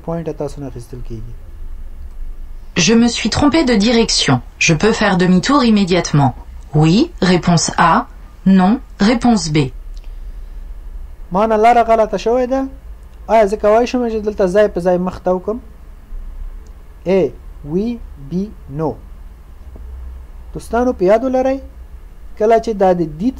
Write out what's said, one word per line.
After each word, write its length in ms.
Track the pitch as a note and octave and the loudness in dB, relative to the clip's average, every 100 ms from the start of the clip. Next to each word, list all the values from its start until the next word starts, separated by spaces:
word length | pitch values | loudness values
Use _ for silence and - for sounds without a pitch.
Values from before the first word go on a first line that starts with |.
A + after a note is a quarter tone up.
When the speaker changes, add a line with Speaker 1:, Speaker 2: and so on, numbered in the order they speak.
Speaker 1:
پوینټه 280 | - E3+ D#3 D3 | -6 -6 -6 -6
تاسو 220 | C#3+ - | -8 -8
نه 60 | C#3 | -12
اخیستل 340 | B2 A#2 B2+ A#2 | -12 -14 -12 -10
کیږي. 260 | A#2 A2 - - - - - - - - - - - - - - - | -10 -10 -12 -14 -12 -10 -10 -10 -12 -12 -10 -10 -8 -10 -12 -8 -2
Speaker 2:
Je 100 | E3 | 2
me 140 | A#3 A#3 | 4 4
suis 220 | - A3 - | 0 -4 0
trompé 240 | D4 E4 | 2 4
de 120 | C4+ A3 G#3 | 2 2 4
direction. 540 | A#3 A3+ - - B2+ - - | 2 2 0 2 0 -2 -2
Je 160 | - | 0
peux 180 | D#3+ G#3 | 2 2
faire 240 | A3 G#3 F3+ | 2 2 2
demi-tour 440 | F3+ F3+ - C#4+ | 4 4 4 2
immédiatement. 680 | A#3+ G#3 F#3+ F3+ - D3 - - - - - | 4 4 4 0 2 2 2 0 -14 -18 -2
Oui, 360 | D3+ D#3+ G3 F4 - | 2 4 4 2 0
réponse 480 | F3+ F3+ F3+ E3+ - - | 2 2 4 2 2 2
A. 280 | E3+ E3+ - - - - F#3+ F#3+ | 2 2 -2 -12 -20 -2 4 6
Non, 220 | F#3 B3+ - - | 6 2 -2 0
réponse 440 | G3+ A#3+ B3 A3 D#3+ | 2 4 4 2 2
B. 20 | D3+ C3 - - - - - - - - - - - - - - - - | 0 0 -4 -14 -14 -14 -12 -12 -12 -12 -14 -14 -14 -14 -14 -14 -14 -4
Speaker 1:
ما 140 | F3+ A3 | 0 2
نه 100 | G#3+ | 4
لاره 260 | A3+ A#3+ | 6 6
غلطه 360 | A3+ A3+ G#3+ G3 | 4 4 2 0
شوې 280 | A3 B3+ B3 | 0 2 2
ده. 160 | C4+ C4+ - - - - - - | -2 -4 -8 -16 -18 -18 -12 2
آیا 180 | A3 G#3 | 4 4
زه 100 | G#3+ | 4
کولی 300 | G#3 A3 B3 | 4 4 4
شم 220 | B3+ A#3 | 0 -2
چې 100 | A3 G#3 | -2 -4
دلته 200 | G#3 F#3+ | 0 2
ځای 220 | G3 G#3 | 4 4
په 60 | F#3+ | 2
ځای 180 | F3+ F3+ | 0 2
مخ 180 | F3+ - | 0 -4
ته 100 | - | -2
وکړم؟ 240 | F#3 F3+ A#3+ - - - - - - - - - - - - - - E3+ | -2 -2 -8 -8 -20 -20 -18 -12 -10 -10 -10 -12 -12 -16 -18 -20 -10 0
A. 260 | F#3+ C3 - - - C#3+ | 2 0 -4 -18 -16 -6
Oui, 260 | F3 A3+ A#3 - - C#3 | -4 -4 -6 -10 -16 -8
B. 20 | F3 G#3 - - C#3 | -6 -6 -10 -12 -4
No. 100 | D#3 A2 - - - - - - - - - - - - - - - | -4 -4 -12 -18 -18 -18 -20 -18 -18 -16 -14 -14 -14 -16 -16 -18 -14
دوستانو 380 | D#3 - A3+ B3 | -14 -4 0 0
په 120 | B3+ | 2
یاد 200 | F3+ A3 | 2 2
ولرئ، 340 | C4 C4 C4 C4+ - - - - - - - - | 2 0 0 -2 -8 -18 -18 -18 -18 -18 -14 -2
کله 200 | G#3+ A3+ | 2 2
چې 100 | A3+ G#3 | 2 2
دا 100 | F#3+ | 2
د 100 | F3+ D#3+ D3+ | 2 -2 -2
دید 180 | A#3 | -4